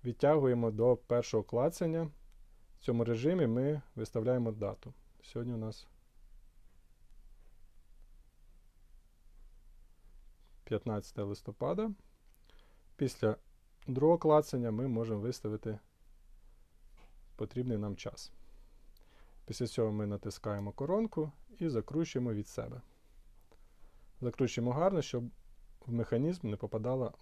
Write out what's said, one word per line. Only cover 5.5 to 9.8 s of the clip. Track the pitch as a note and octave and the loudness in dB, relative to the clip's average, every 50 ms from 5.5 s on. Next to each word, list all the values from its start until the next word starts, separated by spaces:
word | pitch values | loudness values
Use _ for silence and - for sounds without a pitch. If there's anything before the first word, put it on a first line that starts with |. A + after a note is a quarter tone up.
| A#2+ | -4
у | |
нас | A2 A2 A2 G#2+ - - - - - - - _ - - - - - - - - - - - - - - - - _ - - - - - - - - - - - - - - - - - - - - - - - - - - _ - - - - - - - _ - - - - - - - _ - - - - - - - - - - - - - | -4 -4 -6 -8 -10 -16 -20 -20 -20 -20 -20 _ -20 -20 -20 -20 -20 -20 -20 -20 -20 -20 -20 -20 -20 -20 -20 -20 _ -20 -20 -20 -20 -20 -20 -20 -20 -20 -20 -20 -20 -20 -20 -20 -20 -20 -20 -20 -20 -20 -20 -20 -20 -20 -20 _ -20 -20 -20 -20 -20 -20 -20 _ -20 -20 -20 -20 -20 -20 -20 _ -20 -20 -20 -20 -20 -20 -20 -20 -20 -20 -20 -20 -20